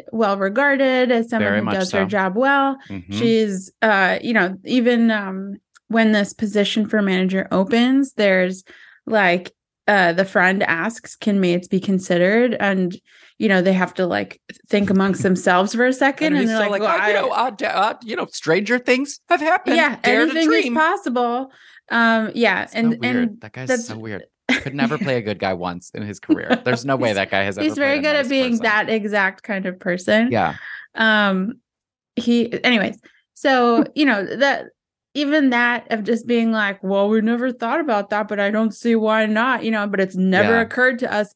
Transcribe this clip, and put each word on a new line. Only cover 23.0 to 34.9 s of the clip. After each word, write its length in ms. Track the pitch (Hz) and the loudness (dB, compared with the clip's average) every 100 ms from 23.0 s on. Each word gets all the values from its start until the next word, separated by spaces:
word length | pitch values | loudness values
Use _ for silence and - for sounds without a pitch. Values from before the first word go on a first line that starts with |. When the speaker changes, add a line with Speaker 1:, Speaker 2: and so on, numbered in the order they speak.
| - 247 | -2 -2
Speaker 1:
and 240 | 240 208 | -2 -4
Speaker 2:
That 100 | - | -14
guy's 160 | - 131 | -10 -4
Speaker 1:
that's 180 | 247 233 | -4 -4
Speaker 2:
so 100 | 110 | -12
weird. 260 | 110 98 - _ - | -10 -10 -12 _ -4
Speaker 1:
<laughs> 20 | 127 | -4
Speaker 2:
Could 120 | 139 | -4
never 240 | 139 135 151 | -4 -2 -2
play 180 | 170 123 | 0 -2
a 60 | |
good 160 | 104 98 | -2 -4
guy 160 | 98 | -4
once 360 | 92 90 90 - | -4 -6 -8 -12
in 80 | - | -12
his 180 | 104 95 | -10 -10
career. 400 | - 101 - - - | -2 -2 0 -2 0
There's 180 | 123 | -2
no 120 | 127 135 | -2 0
way 120 | 120 | 0
Speaker 1:
He's, 60 | 98 | 0
Speaker 2:
that 140 | 98 | 0
guy 140 | 98 | 0
has 120 | 98 98 | 0 -2
ever 80 | - | -4
Speaker 1:
he's 100 | - | -2
very 140 | 277 | -2
Speaker 2:
played 60 | 285 | 0
a 20 | |
Speaker 1:
good 140 | 294 294 | 0 0
at 60 | |
Speaker 2:
nice 40 | 262 | 0
Speaker 1:
being 220 | 269 254 | 0 0
Speaker 2:
person. 100 | 226 | 0
Speaker 1:
that 240 | 226 208 208 | 0 0 0
exact 520 | 220 208 202 190 190 | -2 -2 0 -2 -4
kind 220 | - 196 | -8 -6
of 160 | 190 180 | -6 -6
person. 500 | 190 180 196 214 233 | -6 -4 0 2 2
Speaker 2:
Yeah. 260 | 110 85 - - - - | 2 0 -2 -12 -18 -12
Speaker 1:
Um, 600 | - 220 214 202 190 190 - _ _ _ _ _ - | -2 2 2 2 0 -2 -8 _ _ _ _ _ -6
he, 360 | 233 240 233 233 | 0 0 0 -2
anyways, 360 | 247 233 - - _ _ _ | 0 0 0 -6 _ _ _
so, 520 | - 285 262 240 233 - | -4 0 2 4 2 0
Speaker 2:
<laughs> 40 | |
Speaker 1:
you 100 | - | 0
know, 200 | 294 208 190 202 | 0 0 -2 -2
that, 300 | 277 135 62 _ _ | 0 -2 -6 _ _